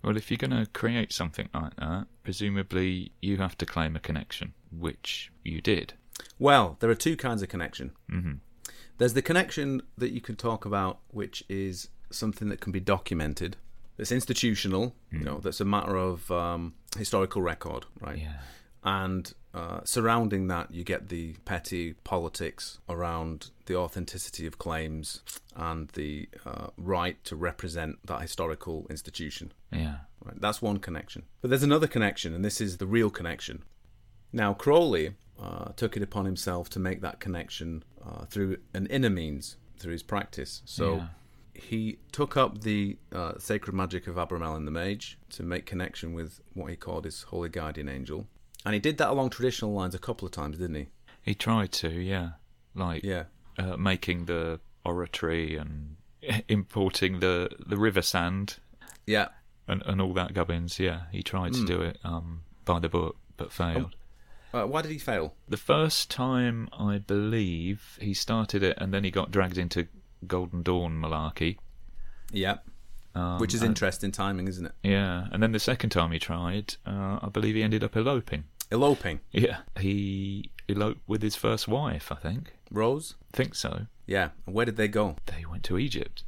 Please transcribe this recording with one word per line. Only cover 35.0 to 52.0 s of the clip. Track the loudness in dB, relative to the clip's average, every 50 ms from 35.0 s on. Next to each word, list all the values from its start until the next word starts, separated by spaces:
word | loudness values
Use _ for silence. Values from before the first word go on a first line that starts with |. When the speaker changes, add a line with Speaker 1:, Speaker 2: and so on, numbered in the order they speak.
| 2 0 -4 -10 -18 -20 -16 -12
Speaker 2:
uh, | -10 -8 -8 -8 -8 -10 -4
took | -2 -2 -2 0
it | -2
upon | -4 -2 -2 -2 0
himself | 0 -2 -2 -2 -2 -2 -2 -4 -6
to | -4 -2
make | -2 -2 -2 -2
that | -6 -8 -8 -6
connection, | -6 -6 -4 -4 -6 -8 -8 -8 -8 -6 -6 -8 -10 -14 -20 -16 -14
uh, | -12 -10 -10 -12
through | -8 -2 0 0 0 0 -4 -6 -8 -4
an | -4 -2 0
inner | 2 4 4 4
means, | 4 2 0 -2 -4 -6 -8 -10 -14 -16 -20 -20 -18 -12
through | -8 -6
his | -6 -8
practice. | -6 -4 -4 -4 -4 -4 -8 -10 -8 -8 -10 -14 -14
So | -12 -4 0 0 2 2
Speaker 1:
Yeah. | 0 -2 -6 -10 -14 -20 -20 -20 -20 -20 -20 -20
Speaker 2:
he | -18 -10 -4 -4 -2 -2 -2 -6 -8 -14 -12
took | -2 0 0 2 6
up | 4 4 4 4 -2
the, | 0 0 2 2 2 0 -2 -6 -10 -10
uh, | -6 -4 -4 -4 -6 -8
sacred | -2 -2 -2 -2 -2 -2 -2
magic | 0 0 0 -2 -4 -6 -4
of | -2
Abramelin | -2 -2 -2 -2 -2 -2 -2 -2 -4 -4
the | -2
Mage | -2 -2 -2 -2 -2 -4 -6 -12 -14 -16 -18 -18
to | -12 -8 -6
make | -4 -4 -4 -4 -4
connection | -4 -4 -4 -4 -6 -8 -8 -6 -6
with | -6 -6 -8 -10 -16 -20 -14 -10
what | -10 -8 -8
he | -8
called | -10 -8 -6 -6 -6 -6
his | -6 -10 -10
holy | -12 -8 -4 -4 -4 -2
guardian | -4 -4 -4 -4 -4 -6 -6 -6
angel. | -6 -6 -6 -6 -6 -8 -8 -10 -16 -20 -20 -20 -20 -10 -4
And | 0 0
he | 2
did | 2 2 2 4
that | 2 2
along | 4 4 2 2
traditional | 0 2 0 0 2 2 -2 0 0
lines | 0 0 0 -2
a | -4
couple | -4 -4 -6 -4 -6
of | -8
times, | -6 -4 -4 -4 -4 -4
didn't | -4 -4 -4
he? | -4 -6 -8 -12 -20 -20 -20 -20 -8
Speaker 1:
He | -2 -2 -2
tried | 0 2 2 4 4 4 2 0
to, | -2 -2 0
yeah. | -2 -2